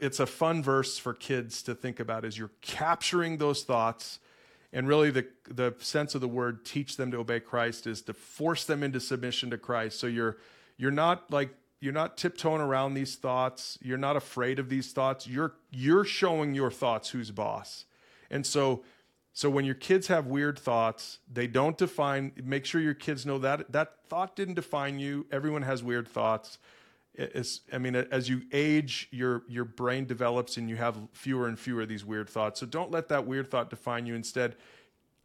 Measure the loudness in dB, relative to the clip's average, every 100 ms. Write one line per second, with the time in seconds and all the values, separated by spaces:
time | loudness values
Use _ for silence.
0 | -4 0 -2 2 2 2 2 2 2 -4
1 | -6 -8 -4 -4 -2 -8 -8 -6 -6 -6
2 | -6 -4 -6 -8 -12 _ -10 -2 2 2
3 | 2 2 0 2 2 0 2 4 4 0
4 | -12 -14 _ _ -20 _ _ -2 4 6
5 | 6 4 -2 -12 -12 0 0 0 -2 -2
6 | 0 -2 -2 0 -2 -4 -6 -4 -4 -4
7 | -4 -4 -2 -2 0 0 0 -2 -6 -6
8 | -8 -12 -14 -2 0 0 0 0 0 -2
9 | -2 -4 -2 -4 -4 -6 -2 -2 -2 -4
10 | -2 0 0 -2 -16 -20 -20 -2 0 4
11 | 4 2 0 0 0 -6 _ _ -4 -2
12 | -2 -2 -4 0 0 2 2 2 2 0
13 | -4 -4 0 2 0 -2 -12 -10 -4 -2
14 | 2 0 -2 -2 0 0 0 -2 -2 0
15 | 0 0 -4 -2 -2 -4 _ -2 6 6
16 | 6 4 4 4 2 2 0 2 0 0
17 | -2 -6 -6 -4 -4 -4 -10 -16 -18 _
18 | _ -20 -6 -4 0 4 4 2 -4 _
19 | _ _ _ 0 2 4 2 -2 4 4
20 | 6 2 2 0 0 0 2 4 4 0
21 | -12 -16 -8 -4 0 4 2 2 0 2
22 | 0 0 -2 -6 -4 -4 0 0 0 0
23 | -4 -4 -2 0 2 0 0 0 0 -4
24 | _ -4 -4 -4 -4 -4 -2 -2 -2 -4
25 | -4 -6 -4 -2 -2 -2 -2 -2 0 -2
26 | -2 0 2 2 -2 -20 -20 -20 -20 _
27 | _ -8 -6 -4 -6 -8 -8 -4 0 0
28 | 0 -2 0 -2 0 2 4 4 2 -6
29 | -8 -2 0 0 -4 -6 -6 -2 0 0
30 | -2 0 2 2 -2 -4 -4 -2 -2 -2
31 | -12 -8 -2 0 0 -2 -4 -2 -2 -6
32 | -4 -6 -4 0 -2 -2 -6 -6 -2 -2
33 | 2 0 0 -4 0 -2 -2 -6 -4 -4
34 | -2 -4 -4 0 0 -2 -20 -20 _ _
35 | _ _